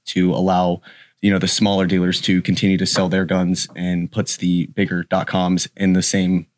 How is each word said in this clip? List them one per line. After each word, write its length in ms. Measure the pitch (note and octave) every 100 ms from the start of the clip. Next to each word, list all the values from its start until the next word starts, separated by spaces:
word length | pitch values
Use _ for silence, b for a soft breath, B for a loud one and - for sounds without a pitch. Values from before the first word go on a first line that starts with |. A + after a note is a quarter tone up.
| -
to 260 | - F2+
allow, 500 | - F#2 F2+ F2+ F2 - B B B
you 100 | G2+
know, 80 | F#2+
the 80 | F#2
smaller 360 | - G#2 G2 F#2
dealers 340 | F#2 F2+ F2+
to 200 | - F#2
continue 360 | F#2+ F2+ G2 F#2
to 80 | F#2
sell 220 | - F#2
their 160 | F#2
guns 420 | F#2 F#2 F2+ F2+ -
and 360 | - F2+ F2 F2
puts 240 | A2 - -
the 300 | F2+ F2+ E2+
bigger 340 | - G2 F2+
dot 240 | E2+ F#2+ -
coms 400 | F#2 F#2 F2+ - -
in 180 | F#2+
the 80 | F#2
same, 440 | - G2 F#2 F2+ E2+